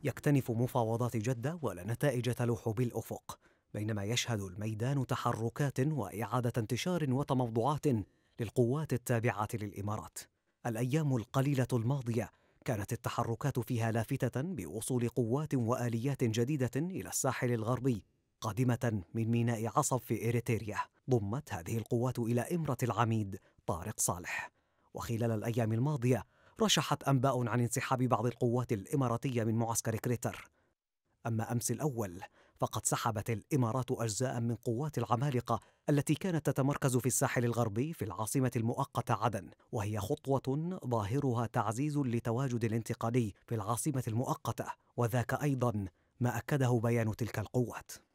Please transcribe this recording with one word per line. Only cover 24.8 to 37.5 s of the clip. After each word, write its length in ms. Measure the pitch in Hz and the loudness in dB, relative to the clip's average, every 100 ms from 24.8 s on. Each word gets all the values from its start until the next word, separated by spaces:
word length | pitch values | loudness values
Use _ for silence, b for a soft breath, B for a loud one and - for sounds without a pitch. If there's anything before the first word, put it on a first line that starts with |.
| _ | _
وخلال 360 | - - 117 117 | -10 -4 0 0
الأيام 420 | 113 107 117 113 | 0 0 0 2
الماضية 520 | 113 139 151 123 123 - b b - | 2 2 2 2 2 0 b b 0
رشحت 400 | 220 - - 147 | 2 4 2 0
أنباء 460 | - 139 131 123 120 | 4 4 4 2 0
عن 120 | 117 | 2
انسحاب 380 | 117 - - 127 | 2 0 0 2
بعض 280 | 127 117 117 | 2 2 2
القوات 460 | 117 127 120 120 | 2 2 2 0
الإماراتية 720 | 110 95 143 131 117 139 120 | -2 0 0 2 0 -2 0
من 100 | 113 | 0
معسكر 420 | 113 113 113 - 110 | 2 2 0 0 -2
كريتر. 540 | - 120 117 - - _ _ _ _ _ _ _ 117 | -2 -2 -2 -6 -14 _ _ _ _ _ _ _ -2
أما 260 | 113 110 | -2 0
أمس 180 | 120 - | 0 0
الأول 500 | 117 147 117 104 87 - b b b | -2 -2 -2 -4 -6 -14 b b b
فقد 300 | 120 - - | -2 -2 -2
سحبت 440 | 147 123 107 104 | 0 0 0 -2
الإمارات 600 | 110 - 147 120 123 123 | -4 0 2 2 0 -2
أجزاء 500 | 127 117 101 127 131 | -2 -2 -2 -2 -2
من 140 | 117 | -2
قوات 440 | 113 - 113 151 135 | -2 -2 -2 -2 -2
العمالقة 600 | 117 117 143 123 - 113 b b - | 0 0 2 0 0 -4 b b 0
التي 260 | 143 - | 2 2
كانت 360 | 151 196 165 - | 0 2 0 0
تتمركز 460 | 135 135 143 139 123 | 2 0 2 2 2
في 100 | 123 | 2
الساحل 380 | - 127 - | 2 2 2
الغربي 480 | 120 | 0